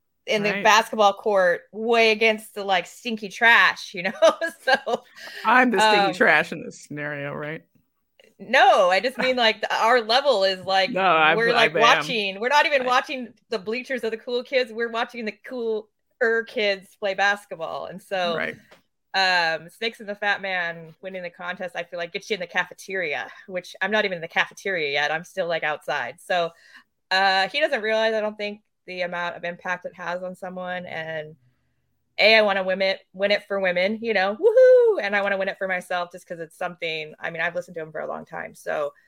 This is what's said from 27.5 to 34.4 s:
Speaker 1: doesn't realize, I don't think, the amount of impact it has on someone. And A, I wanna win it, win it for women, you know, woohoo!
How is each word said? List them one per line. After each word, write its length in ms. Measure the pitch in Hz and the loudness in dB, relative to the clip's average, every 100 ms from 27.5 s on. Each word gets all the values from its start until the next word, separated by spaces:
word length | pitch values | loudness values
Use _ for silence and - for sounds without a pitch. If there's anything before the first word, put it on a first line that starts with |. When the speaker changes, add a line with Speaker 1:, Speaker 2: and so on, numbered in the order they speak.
| 285 | 0
Speaker 1:
doesn't 240 | 311 247 | 0 0
realize, 320 | 220 220 220 | 0 0 0
I 60 | 220 | 0
don't 180 | 214 214 | -4 -6
think, 220 | 208 208 _ _ - | -8 -10 _ _ -14
the 160 | 180 | -8
amount 340 | 175 175 175 - | -6 -4 -6 -6
of 80 | |
impact 400 | 170 175 185 180 | -10 -8 -8 -8
it 100 | 180 | -8
has 300 | - 170 180 | -10 -8 -8
on 100 | 185 | -8
someone. 520 | 180 185 185 180 180 180 | -12 -12 -10 -8 -8 -8
And 500 | 160 160 160 156 160 _ _ _ _ _ _ _ - | -10 -8 -10 -10 -18 _ _ _ _ _ _ _ 2
A, 180 | 214 220 | 6 6
I 60 | |
wanna 220 | 208 196 | 4 0
win 180 | 185 190 | -2 -2
it, 160 | 190 - _ | -2 -2 _
win 180 | 185 202 | -4 0
it 140 | 202 - | 0 -2
for 140 | 196 | -2
women, 400 | 185 175 196 220 | 0 0 -2 -2
you 100 | 226 | -2
know, 220 | 196 196 | 0 0
woohoo! 640 | 220 | 2